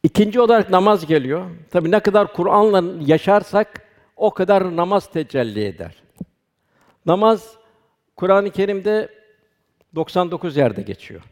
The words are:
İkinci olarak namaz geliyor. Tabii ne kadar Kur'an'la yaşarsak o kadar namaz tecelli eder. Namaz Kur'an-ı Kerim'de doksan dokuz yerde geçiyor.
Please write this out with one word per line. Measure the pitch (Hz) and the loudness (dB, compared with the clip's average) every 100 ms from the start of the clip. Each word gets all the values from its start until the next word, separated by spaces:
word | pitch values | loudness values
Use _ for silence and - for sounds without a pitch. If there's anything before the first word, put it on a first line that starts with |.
İkinci | - - 214 233 | 0 2 0 2
olarak | 233 226 190 | 4 2 2
namaz | 185 202 208 160 | 2 2 0 0
geliyor. | 160 131 156 185 170 - | -2 0 -8 -8 -18 -6
Tabii | 180 165 | -4 0
ne | 208 | 0
kadar | 208 202 202 | 2 0 0
Kur'an'la | - 180 208 214 196 170 170 143 | -2 0 2 4 2 0 -4 0
yaşarsak | 160 196 208 202 196 220 - _ _ _ - | 2 2 0 2 -2 -2 -10 _ _ _ -4
o | 208 | -4
kadar | - 185 196 185 170 | -2 0 2 0 -2
namaz | 175 196 - | 0 -2 -2
tecelli | 165 139 139 117 104 | -8 -4 -4 -4 -4
eder. | 104 80 82 - _ _ - _ _ _ _ _ _ _ 160 | -6 -8 -16 -18 _ _ -20 _ _ _ _ _ _ _ -2
Namaz | 180 220 220 - _ _ _ _ _ _ - | 2 2 0 -4 _ _ _ _ _ _ -8
Kur'an-ı | 180 196 202 | 2 2 2
Kerim'de | 185 196 196 196 214 - _ _ _ _ _ _ _ _ | -4 -4 -2 -2 -4 -6 _ _ _ _ _ _ _ _
doksan | 160 160 185 175 | -8 -4 -2 -2
dokuz | 170 175 143 | -6 -6 0
yerde | 127 98 | 0 -2
geçiyor. | 95 95 - 87 - | -10 -14 -16 -20 -20